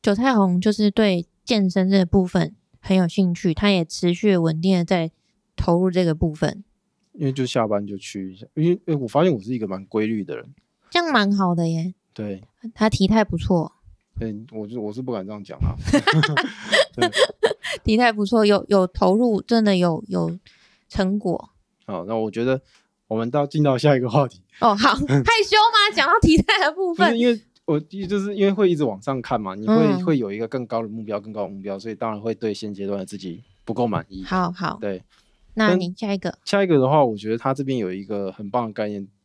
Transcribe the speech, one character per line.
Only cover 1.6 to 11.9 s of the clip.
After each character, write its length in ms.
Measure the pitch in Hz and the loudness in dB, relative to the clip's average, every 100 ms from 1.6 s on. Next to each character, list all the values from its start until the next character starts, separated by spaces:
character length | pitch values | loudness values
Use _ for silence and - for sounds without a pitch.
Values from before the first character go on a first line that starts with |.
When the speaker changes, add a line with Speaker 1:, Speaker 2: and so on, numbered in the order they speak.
| 190 | 2
Speaker 1:
身 220 | 196 185 | 2 2
这 80 | 196 | 4
个 80 | 180 | 4
部 200 | 202 180 | 2 2
分 280 | 185 160 - _ _ | 0 -2 -6 _ _
很 160 | - 190 | 0 2
有 100 | 175 | 2
兴 260 | - 185 | 2 0
趣， 180 | 170 180 | 0 -2
他 180 | 156 202 | 0 2
也 140 | 190 | 2
持 300 | 165 - 175 | -2 -2 -2
续 220 | 175 214 185 | 2 2 2
稳 240 | 165 160 | 2 0
定 180 | 180 185 | 2 2
的 60 | |
在 260 | 165 185 165 _ _ _ _ - | 2 0 -2 _ _ _ _ -6
投 220 | - 170 | 0 2
入 120 | 185 | 2
这 140 | 180 | 2
个 100 | 175 | 0
部 180 | 160 170 | 0 -2
分。 300 | 151 147 196 - _ _ _ _ | -2 -4 -4 -16 _ _ _ _
Speaker 2:
因 120 | - 143 | -6 -4
为 60 | |
就 120 | 135 | -2
下 220 | 127 127 110 | -2 0 0
班 180 | 104 | -2
就 120 | 101 98 | -4 -12
去 340 | - 101 95 | -12 -10 -10
一 40 | 95 | -14
下， 100 | 113 | -12
因 100 | - | -2
为， 60 | 165 180 - | 0 0 -2
因 80 | |
为 20 | 151 | -4
我 100 | 120 | 0
发 180 | 143 | 2
现 80 | 180 | 2
我 80 | 127 | 0
是 120 | 98 | -4
一 60 | 127 | -6
个 80 | 107 | -4
蛮 180 | 95 98 | -8 -4
规 200 | 110 107 | -2 -2
律 180 | 110 | -4
的 120 | 90 62 | -6 -10
人。 180 | - - _ _ _ | -14 -20 _ _ _
Speaker 1:
这 100 | 349 | -2
样 140 | 339 | 0
蛮 180 | 254 202 | 0 2
好 220 | 202 185 | 2 0
的 140 | 170 165 | 0 -2
耶。 260 | 165 175 | -2 -6